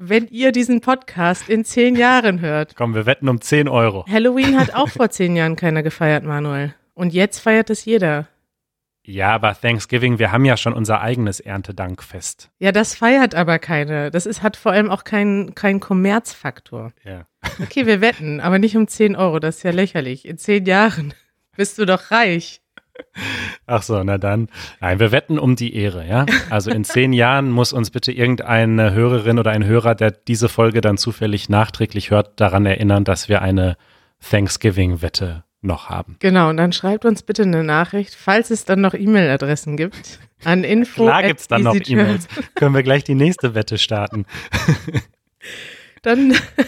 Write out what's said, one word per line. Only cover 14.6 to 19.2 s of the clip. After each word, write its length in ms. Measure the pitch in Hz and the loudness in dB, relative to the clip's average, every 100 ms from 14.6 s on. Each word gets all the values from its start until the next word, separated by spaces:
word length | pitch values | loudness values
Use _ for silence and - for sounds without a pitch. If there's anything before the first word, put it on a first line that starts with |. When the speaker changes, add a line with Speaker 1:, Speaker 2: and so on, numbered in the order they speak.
| 220 | 0
Speaker 1:
allem 180 | 196 208 | 0 0
auch 140 | 185 | -4
keinen, 500 | - 208 202 202 190 | -4 -2 0 0 -4
keinen 240 | - 202 196 | -4 0 0
Kommerzfaktor. 1120 | - 190 196 220 - - 139 - _ 117 113 _ | 0 0 2 0 -4 -12 -12 -12 _ -14 -14 _
Speaker 2:
Ja. 220 | 101 90 87 _ - - | -18 -18 -18 _ -14 -12
Speaker 1:
Okay, 240 | 165 277 | -8 -2
wir 160 | 226 202 | 0 2
wetten, 400 | 226 240 156 147 | 2 0 -8 -4
aber 180 | 175 190 | 0 2
nicht 200 | 214 220 | 2 2
um 100 | 214 | 0
zehn 260 | - 214 | 2 0
Euro. 260 | 185 | 2